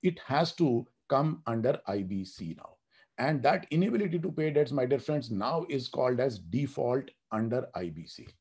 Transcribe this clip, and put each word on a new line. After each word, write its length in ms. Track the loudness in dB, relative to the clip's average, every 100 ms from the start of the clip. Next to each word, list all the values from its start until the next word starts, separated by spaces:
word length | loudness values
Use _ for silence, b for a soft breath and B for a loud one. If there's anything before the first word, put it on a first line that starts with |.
It 160 | 2 0 -2
has 260 | 2 2
to 320 | 2 4 4 0 _ _
come 340 | 2 2 0 -2
under 320 | 0 2 0 0
I 140 | -2
B 240 | -2 -4 -6
C 280 | -8 -10 -10
now. 140 | -14 -20 _ b b -4
And 240 | -2 2
that 220 | 4 2 2
inability 480 | 2 2 2 0 0
to 120 | -2
pay 180 | -2 0
debts, 240 | 2 2
my 120 | 2 2
dear 140 | 0
friends, 320 | 0 -4 -2
now 340 | -2 0 -2 -2
is 180 | -4 -4
called 320 | 0 0 2
as 200 | 0 -2
default 680 | -4 -2 -2 -2 0 0 -2 _ _
under 360 | -2 0 -2 -4 -6
I 140 | -6
B 160 | -8 -14
C. 220 | -16 -20 -20